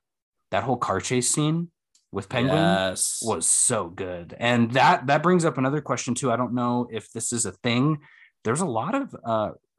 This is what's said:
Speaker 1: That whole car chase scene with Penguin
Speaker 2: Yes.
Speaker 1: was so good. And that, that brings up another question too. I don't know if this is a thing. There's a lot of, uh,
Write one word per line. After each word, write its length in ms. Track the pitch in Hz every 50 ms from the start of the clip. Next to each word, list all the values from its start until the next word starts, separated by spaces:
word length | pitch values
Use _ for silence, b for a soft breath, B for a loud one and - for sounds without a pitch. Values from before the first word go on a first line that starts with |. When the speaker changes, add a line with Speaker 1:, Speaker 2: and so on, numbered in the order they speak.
| _ _ _ _ _ _ _ _ _ _
Speaker 1:
That 120 | - 98 98
whole 120 | 123 127
car 240 | 120 - - 98 95
chase 300 | 90 - 131 123 120 -
scene 380 | - - 151 156 156 170 175 170 _ _ _ _ _ _ _ _ -
with 160 | 98 95 -
Penguin 280 | - 117 120 135 95 98
Speaker 2:
Yes. 600 | 95 98 95 95 95 95 92 - - - - - -
Speaker 1:
was 240 | 113 104 82 82
so 420 | - - - - - 120 107 87 85
good. 480 | 87 101 98 90 90 87 85 - - -
And 320 | 117 120 123 120 117 113 120
that, 360 | 131 127 156 180 - - 135
that 140 | 143 151 151
brings 220 | 175 185 180 160
up 140 | 165 - 139
another 220 | 131 135 143 151
question 340 | 143 - 135 117 - - 120
too. 160 | - 139 127
I 60 | 113
don't 180 | 117 127 113 117
know 320 | 123 120 120 120 123 120 120 113
if 180 | 107 - -
this 220 | - 113 - - 123
is 120 | 117 110
a 60 | 98 92
thing. 460 | - - 123 117 120 131 151 156 147 b b b b b b b _ -
There's 160 | 107 113 147
a 60 | 196
lot 280 | 165 117 110 120 170 240
of, 220 | 277 277 196 - - -
uh, 260 | 117 113 110 107 95 - - _ _ _